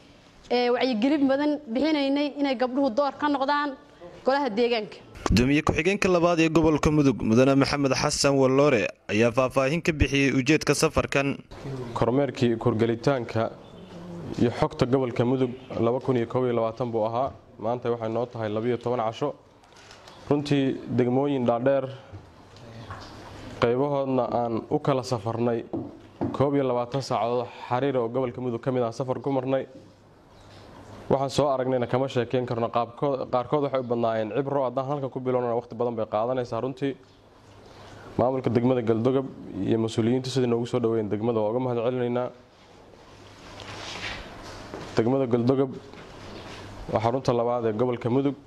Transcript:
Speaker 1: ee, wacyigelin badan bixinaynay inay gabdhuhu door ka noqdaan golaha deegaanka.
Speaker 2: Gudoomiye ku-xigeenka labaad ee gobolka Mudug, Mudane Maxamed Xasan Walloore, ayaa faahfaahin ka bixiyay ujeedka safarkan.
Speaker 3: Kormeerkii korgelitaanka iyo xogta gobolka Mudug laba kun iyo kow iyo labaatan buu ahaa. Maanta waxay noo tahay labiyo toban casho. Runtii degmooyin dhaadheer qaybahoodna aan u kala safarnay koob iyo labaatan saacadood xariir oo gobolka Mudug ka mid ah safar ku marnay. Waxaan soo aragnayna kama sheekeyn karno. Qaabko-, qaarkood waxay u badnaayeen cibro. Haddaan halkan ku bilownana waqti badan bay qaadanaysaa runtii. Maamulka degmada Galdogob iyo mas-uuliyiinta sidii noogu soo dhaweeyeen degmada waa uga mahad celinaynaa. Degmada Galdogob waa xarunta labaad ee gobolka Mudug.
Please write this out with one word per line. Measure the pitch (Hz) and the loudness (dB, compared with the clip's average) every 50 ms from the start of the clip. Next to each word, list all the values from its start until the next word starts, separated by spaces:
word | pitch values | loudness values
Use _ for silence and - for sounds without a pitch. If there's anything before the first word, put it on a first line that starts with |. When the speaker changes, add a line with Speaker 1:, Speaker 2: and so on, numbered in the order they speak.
| - - - - - - - - - - | -20 -20 -20 -20 -20 -20 -20 -16 -6 -2
Speaker 1:
ee, | 240 247 247 240 | 0 2 2 2
wacyigelin | 240 247 247 262 254 208 233 277 311 302 277 262 | 2 2 2 0 0 2 2 2 4 4 4 2
badan | 269 277 294 294 294 294 - | 2 2 2 0 0 -2 -4
bixinaynay | 226 220 262 277 320 320 285 277 269 277 285 294 285 247 285 | -4 -2 0 2 2 2 2 2 2 2 0 0 -2 -2 -2
inay | 285 277 269 | 0 0 0
gabdhuhu | 220 254 247 254 285 277 269 208 | 0 -2 -2 0 0 0 2 2
door | 269 285 269 277 - | 2 0 0 -2 -2
ka | 294 294 | -2 0
noqdaan | 285 262 269 277 294 294 294 294 262 - - - - - - - - - - | 0 0 0 0 0 0 0 -4 -6 -8 -16 -20 -20 -20 -20 -18 -12 -2 0
golaha | 254 269 285 294 254 | 2 2 2 2 0
deegaanka. | 196 220 240 233 240 220 214 160 - - - - - - - - | 0 2 2 2 2 0 -2 -6 -12 -18 -20 -20 -16 -8 -2 2
Speaker 2:
Gudoomiye | - - 123 135 143 151 | 4 4 4 4 4 2
ku-xigeenka | - - - - 156 180 202 208 - 196 | 2 2 0 2 2 2 0 2 2 2
labaad | 180 170 165 175 175 160 | 4 4 4 4 4 4
ee | 160 160 | 4 4
gobolka | 156 165 156 160 151 139 - 160 | 4 4 4 4 4 4 2 2
Mudug, | 151 151 143 135 110 - | 4 4 4 4 4 2
Mudane | - 107 110 120 131 139 139 139 | 2 4 6 6 6 6 6 4
Maxamed | 135 - 151 143 139 131 131 | 4 4 2 0 2 2 2
Xasan | - - 147 - - - 143 139 135 | 2 0 0 0 2 2 2 4 4
Walloore, | 135 127 131 135 143 147 131 107 90 - - _ _ - | 4 4 6 6 6 6 6 4 2 0 -4 _ _ -2
ayaa | 101 107 117 117 | 2 4 4 4
faahfaahin | 110 131 131 127 - 139 131 135 160 170 | 4 2 0 2 2 0 0 2 0 0
ka | - 175 | 0 0
bixiyay | 160 143 143 127 139 139 139 135 | 2 2 2 2 4 2 2 4
ujeedka | - 135 127 135 160 147 - - 143 | 2 2 4 4 4 4 4 2 2
safarkan. | - 160 156 - 131 123 - - 139 139 139 - - - - - - - 139 135 127 123 117 113 | 2 2 2 2 0 -2 0 0 0 0 0 -2 -6 -10 -16 -20 -14 -12 -12 -10 -10 -10 -8 -2
Speaker 3:
Kormeerkii | - 120 113 127 139 143 139 139 - 127 120 117 | 0 2 4 4 4 2 2 2 2 4 4 4
korgelitaanka | 110 - 123 110 107 117 117 117 113 - 147 139 127 117 - - 113 113 - - - - - - - - - - - - - - - - - - - | 4 2 2 2 4 2 2 2 2 2 2 2 0 -2 -2 -2 -2 -2 -2 -4 -10 -20 -20 -20 -20 -18 -18 -16 -16 -14 -14 -12 -12 -10 -6 -2 2
iyo | 117 120 | 2 2
xogta | 110 - 151 151 - - 135 | 2 2 -2 0 2 0 2
gobolka | 120 127 139 131 120 113 - 117 | 2 2 2 2 0 0 0 2
Mudug | 120 135 131 131 123 117 - - - - 98 | 2 4 2 0 0 -2 -8 -12 -10 -4 0
laba | 113 113 123 131 | 0 2 2 0
kun | - - 127 | 0 0 0
iyo | 117 117 | 0 0
kow | 117 - 127 127 | 0 0 0 0
iyo | 123 117 | 0 0
labaatan | 117 113 113 113 - 127 120 | 0 0 -2 -2 -4 -6 -4
buu | 113 113 104 | -2 -2 -2
ahaa. | 113 117 120 135 135 - - - - - - | 0 0 -2 -4 -4 -6 -12 -20 -20 -14 -6
Maanta | 104 110 123 123 127 120 | -4 -4 -4 -2 -2 -2
waxay | 117 117 110 110 | -2 -2 -2 -4
noo | 110 117 123 | -2 -2 -4
tahay | 123 - 113 113 107 | -4 -6 -6 -4 -2
labiyo | 104 110 110 123 120 117 | -2 -2 0 0 -2 -2
toban | - 120 123 120 | -2 -2 -2 0
casho. | 110 110 113 - 147 139 - - - - - - - - - - - - - - - - - - - - | -2 -2 -2 -4 -4 -4 -6 -8 -16 -20 -20 -20 -20 -20 -20 -20 -20 -20 -20 -20 -20 -20 -20 -12 0 0
Runtii | 143 151 143 - 143 139 135 131 - - - - | 0 0 2 2 2 2 2 0 0 -4 -6 -4
degmooyin | 117 117 123 123 123 131 139 147 143 131 120 | 0 2 2 4 4 2 2 2 0 0 2
dhaadheer | 120 117 117 123 135 139 135 131 127 123 123 - - - 98 - - - - - - - - 123 117 113 113 - - - - - - - - - - - - - - - - | 2 0 2 2 2 2 2 0 -2 -4 -12 -16 -18 -18 -18 -18 -20 -20 -20 -20 -20 -20 -20 -20 -20 -18 -18 -16 -16 -16 -16 -16 -16 -18 -18 -18 -18 -16 -16 -16 -12 -4 0
qaybahoodna | 131 117 123 127 143 147 143 139 139 131 131 127 120 113 | 0 2 2 2 2 0 0 0 0 0 0 0 0 2
aan | - 120 120 117 113 110 - - | 0 0 0 0 -2 -4 -4 -2
u | 151 147 | -4 -2
kala | - 151 139 131 | 0 0 0 0
safarnay | 117 - 123 110 98 113 113 113 120 120 117 117 - - - - - - - - - - - - - - | 0 -2 -4 -4 -2 -4 -2 0 0 0 0 -2 -4 -6 -8 -8 -8 -10 -14 -18 -20 -18 -10 -6 -6 -4
koob | - - 131 147 143 | 0 0 0 2 2
iyo | 143 135 | 2 0
labaatan | 127 123 123 120 120 135 139 | 0 0 -2 -2 -2 -4 -6
saacadood | 123 - 127 104 107 117 120 123 117 107 - - - - | -4 -2 -2 0 0 0 0 -2 -4 -6 -10 -14 -8 -4
xariir | 123 123 135 143 131 | -2 0 0 0 0
oo | 127 117 113 | 0 -2 -2
gobolka | 120 131 131 120 120 127 | -2 -2 -4 -4 -4 -6
Mudug | 127 127 117 117 | -6 -4 -4 -4
ka | - 139 | -2 -2
mid | 127 127 | 0 0
ah | 120 113 | 0 -2
safar | 110 - 139 127 127 120 | -2 -6 -4 -4 -4 -4
ku | 113 143 | -2 -2
marnay. | 139 131 127 131 135 135 - - - - - - - - - - - - - - - - - - - - - - - - - - - - - - | -2 -2 0 0 -2 -2 -2 -6 -12 -20 -20 -20 -20 -20 -20 -20 -20 -20 -20 -20 -20 -20 -20 -20 -20 -20 -20 -20 -20 -20 -20 -18 -18 -12 -2 0
Waxaan | - 135 139 135 | 0 2 0 0
soo | - - 143 147 | 0 2 2 2
aragnayna | 135 131 127 127 131 127 120 | 2 0 0 0 0 0 0
kama | 117 - 123 135 131 | 0 0 -2 -2 0
sheekeyn | - 127 117 113 - 127 123 | 0 -2 -2 0 0 -2 -2
karno. | 117 123 113 117 107 | -2 -2 -2 -2 0
Qaabko-, | - 117 117 117 - - 151 143 139 131 - - | 0 -2 -2 -2 -4 -4 -2 -2 -2 -2 -4 -2
qaarkood | - 123 123 - 151 151 139 135 | -2 -2 0 0 0 0 0 0
waxay | 135 131 | -2 -2
u | |
badnaayeen | 127 117 120 117 117 113 113 110 110 107 | -2 -2 -2 0 0 0 0 0 -2 -2
cibro. | 104 131 139 139 139 143 135 | -2 -4 -2 -2 0 0 0
Haddaan | 123 120 135 131 | 0 -2 -4 -4
halkan | 135 147 143 135 127 | -4 -4 -4 -4 -6
ku | - 131 | -6 -4
bilownana | 127 127 127 127 123 120 117 | -2 0 0 0 0 0 -2
waqti | 120 120 - 127 | -2 -4 -6 -4
badan | 110 120 123 120 | -2 -2 -2 -2
bay | 110 107 | -2 -4
qaadanaysaa | - 107 104 113 123 131 131 120 - 117 113 | -2 0 -2 0 0 -2 -4 -4 -4 -4 -4
runtii. | 117 131 135 - 143 139 131 - - - - - - - - - - - - - - - - - - - - - - - - | -4 -4 -4 -4 -4 -4 -4 -6 -14 -20 -20 -20 -20 -20 -20 -20 -20 -20 -20 -20 -20 -20 -20 -20 -20 -20 -20 -18 -16 -6 0
Maamulka | - 113 127 135 131 123 135 | 0 2 2 2 0 0 2
degmada | 113 123 117 127 131 123 | 2 4 4 4 2 2
Galdogob | 110 110 113 110 113 131 131 139 131 - - - - - 95 92 98 | 2 2 2 2 2 2 2 2 0 -2 -10 -14 -14 -10 -8 -4 0
iyo | 113 113 113 | 0 2 2
mas-uuliyiinta | 113 110 - 120 110 113 123 131 127 131 | 0 0 0 0 2 2 2 0 -2 -2
sidii | 123 135 123 120 | -2 0 2 2
noogu | 117 117 117 | 0 0 -2
soo | 117 - 123 | -2 -2 0
dhaweeyeen | 117 113 113 113 107 98 | 0 2 0 0 -2 -2
degmada | 107 101 107 120 117 110 | -4 -2 -2 0 0 0
waa | 107 104 | 0 0
uga | 113 127 | 0 -2
mahad | 131 127 120 117 110 | -2 -2 -2 0 0
celinaynaa. | 127 127 127 123 120 120 123 123 123 - - - - - - - - - - - - - - - - - - - - - - - - - - - - - - - - - - - - - - - - - - - - - - - - - - - - - | 0 0 0 -2 -2 -2 -2 -4 -4 -8 -14 -20 -20 -20 -20 -20 -20 -20 -20 -20 -20 -20 -20 -20 -20 -20 -20 -20 -20 -20 -20 -20 -20 -18 -16 -16 -14 -14 -12 -12 -12 -10 -10 -8 -10 -10 -10 -12 -14 -16 -16 -16 -16 -16 -16 -14 -14 -14 -14 -12 -6 -2
Degmada | - 113 120 135 135 135 | 0 0 2 2 0 0
Galdogob | 120 117 120 117 123 135 131 139 135 - - - - - - - - - - - - - - - - - - - - - - - - | 0 0 0 2 2 2 2 2 0 -2 -12 -14 -18 -20 -20 -20 -20 -20 -18 -18 -16 -16 -16 -16 -16 -16 -16 -16 -16 -16 -14 -8 -4
waa | - 110 | -2 0
xarunta | 107 117 120 135 127 135 | 0 0 0 0 0 0
labaad | 123 120 117 120 120 123 113 | 2 2 2 0 0 0 0
ee | 113 | 0
gobolka | 107 107 123 127 120 117 - 120 | 0 2 0 0 0 -2 -2 0
Mudug. | 120 135 139 143 131 - - | 2 2 2 0 -2 -4 -12